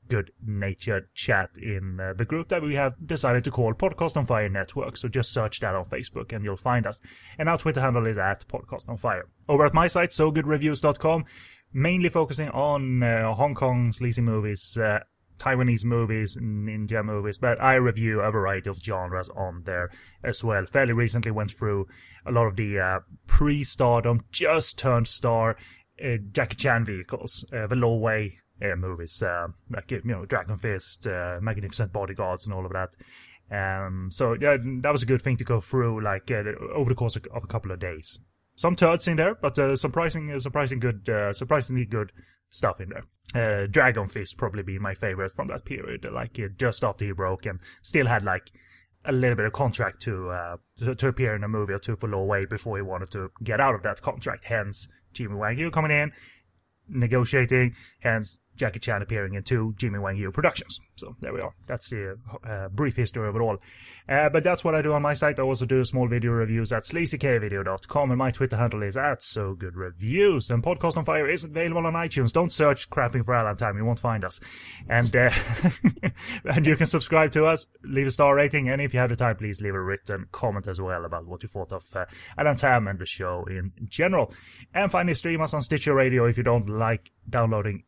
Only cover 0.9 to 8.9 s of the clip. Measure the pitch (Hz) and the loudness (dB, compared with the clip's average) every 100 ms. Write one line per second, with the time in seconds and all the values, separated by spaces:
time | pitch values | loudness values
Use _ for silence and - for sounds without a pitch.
0.9 | 98 - - - 104 92 - 110 98 95 | -4 -4 -8 0 0 0 -6 -6 -6 -6
1.9 | 92 95 92 117 160 165 180 151 143 139 | -6 -6 -4 -2 -2 -2 -2 0 0 0
2.9 | 127 156 160 135 120 127 123 117 - 190 | -2 -6 0 2 2 2 0 0 2 0
3.9 | - 170 151 123 117 104 98 95 139 127 | 2 0 0 2 2 2 -2 -4 -4 -6
4.9 | - 123 131 113 - 107 - 107 92 90 | -6 -4 0 0 0 -2 -2 -2 -2 -4
5.9 | - - 131 113 113 104 98 131 123 104 | -6 -6 -10 -8 -6 -6 -2 2 2 2
6.9 | 107 - - - - 156 165 160 135 131 | -6 -16 -20 -20 -4 -2 0 0 0 2
7.9 | 120 113 104 95 98 - - - 131 - | 2 2 0 0 -2 -6 -10 -8 -12 -10